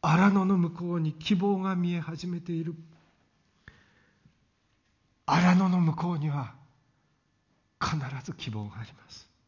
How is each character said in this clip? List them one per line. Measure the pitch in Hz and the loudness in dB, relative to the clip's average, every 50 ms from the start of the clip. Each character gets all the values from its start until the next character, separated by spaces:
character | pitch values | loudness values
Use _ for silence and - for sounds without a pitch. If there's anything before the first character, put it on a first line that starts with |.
荒 | - 160 156 170 190 202 | 2 4 4 6 6 6
野 | 196 196 190 | 6 4 4
の | 190 196 185 | 4 4 2
向 | 170 165 | 2 0
こ | 170 170 175 175 175 | -2 -6 -6 -4 -2
う | 175 | -2
に | 160 156 151 | -2 -2 -4
希 | - - - 214 | -6 -2 0 0
望 | 175 190 202 202 190 | 2 2 0 0 0
が | 190 190 190 | -2 -2 -2
見 | 180 180 175 175 | -2 -2 -2 -2
え | 170 | -4
始 | 156 160 165 - - | -6 -6 -10 -8 -8
め | 180 180 170 | -8 -8 -8
て | 170 - | -8 -6
い | 170 165 165 | -6 -6 -6
る。 | 165 165 - - - - _ _ _ _ _ _ _ _ _ _ _ _ _ _ - _ _ _ _ _ _ _ _ _ _ _ - _ _ _ _ _ _ _ _ _ _ _ _ _ _ _ _ _ _ _ - | -8 -10 -12 -16 -20 -20 _ _ _ _ _ _ _ _ _ _ _ _ _ _ -20 _ _ _ _ _ _ _ _ _ _ _ -20 _ _ _ _ _ _ _ _ _ _ _ _ _ _ _ _ _ _ _ 0
荒 | 165 175 175 180 180 | 2 4 6 6 6
野 | 180 190 185 | 6 4 4
の | 180 180 | 4 4
向 | 170 160 151 | 2 2 2
こ | - 170 175 175 | 0 -2 -4 -4
う | 156 | -2
に | 147 156 | -2 -2
は | 143 143 127 110 - - _ _ _ _ _ _ _ _ _ _ _ _ _ _ _ _ _ _ _ _ _ _ _ _ | -4 -4 -6 -8 -12 -20 _ _ _ _ _ _ _ _ _ _ _ _ _ _ _ _ _ _ _ _ _ _ _ _
必 | - - - 156 135 123 135 131 - | -4 -2 -2 -4 -4 -6 -10 -10 -10
ず | - 165 | -12 -12
希 | - - - | -10 -10 -8
望 | 107 107 104 107 | -8 -8 -8 -10
が | - 110 | -10 -14
あ | 113 | -14
り | - | -16
ま | - - - _ | -16 -20 -20 _
す。 | - - - _ _ _ _ | -20 -20 -20 _ _ _ _